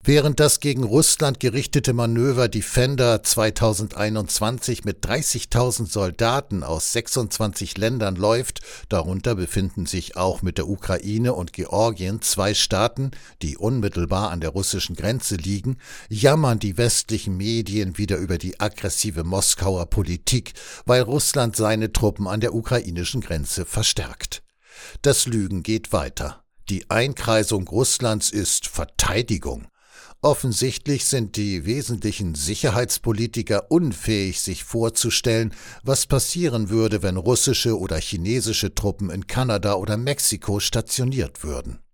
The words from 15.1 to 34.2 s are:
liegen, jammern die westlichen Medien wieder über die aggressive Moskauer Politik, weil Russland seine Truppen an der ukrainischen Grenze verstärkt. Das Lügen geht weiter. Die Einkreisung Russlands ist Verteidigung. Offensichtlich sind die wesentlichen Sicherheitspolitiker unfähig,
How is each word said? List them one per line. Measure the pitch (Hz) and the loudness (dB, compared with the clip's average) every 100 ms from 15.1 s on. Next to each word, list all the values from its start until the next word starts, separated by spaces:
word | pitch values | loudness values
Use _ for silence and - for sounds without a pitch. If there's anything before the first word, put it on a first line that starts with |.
| 120 - 95 | -2 -2 -4
liegen, | 82 101 120 131 - - - | -2 -2 -2 -6 -10 -18 -8
jammern | 110 135 151 143 113 | 4 6 6 4 2
die | 104 90 | 0 2
westlichen | 120 - - 110 - 92 | 2 2 0 -4 -2 -2
Medien | 101 113 98 104 95 85 | 0 -2 0 -2 -2 -2
wieder | 104 92 | -2 -2
über | 87 87 | 0 -2
die | 90 - | -4 -2
aggressive | 104 - 98 - 110 85 82 | -4 -2 -6 -2 -2 -2 -2
Moskauer | 95 - - 95 95 85 | 0 2 2 0 0 0
Politik, | - 87 87 - 127 - - - - - | 0 0 -2 0 0 -2 -16 -16 -10 4
weil | 123 | 4
Russland | 113 143 - 143 120 110 | 6 2 2 2 0 2
seine | 107 110 110 | 2 2 2
Truppen | - 107 - 98 | 4 2 2 -2
an | 107 | 0
der | 113 | 0
ukrainischen | 117 113 123 95 85 85 131 | 0 0 -2 0 -4 -4 -4
Grenze | - 82 69 - 90 | -2 -4 -2 -4 -2
verstärkt. | - 107 - - - - - - _ _ - - - | 0 0 0 -4 -8 -10 -10 -14 _ _ -20 -16 0
Das | 139 135 - | 2 4 2
Lügen | 113 95 95 | 0 0 -2
geht | 85 110 - | -2 -2 0
weiter. | 92 67 - - - _ - - | -2 -2 -6 -8 -8 _ -20 -6
Die | 95 - | -6 0
Einkreisung | 107 131 - - 110 104 104 90 | 0 0 -2 2 2 2 0 0
Russlands | 98 127 - 123 107 - | 0 2 2 0 0 0
ist | 104 90 - - | 0 0 -2 -2
Verteidigung. | - 82 - - 95 120 95 71 57 - _ _ - - - | -6 -6 0 0 2 0 -2 -2 -8 -12 _ _ -20 -20 0
Offensichtlich | 147 143 131 110 135 - - 139 - | 2 2 0 0 -2 -2 -2 -2 0
sind | 139 107 - | 0 -2 -2
die | 104 92 78 | -2 -2 -2
wesentlichen | 127 127 113 107 - 95 | -2 -2 -2 -2 -2 -4
Sicherheitspolitiker | 76 71 - 147 117 123 - - 107 113 - 107 101 - | -4 -4 0 0 2 0 -2 0 0 -2 -4 0 -2 2
unfähig, | 165 165 92 - 107 | 2 2 -2 0 0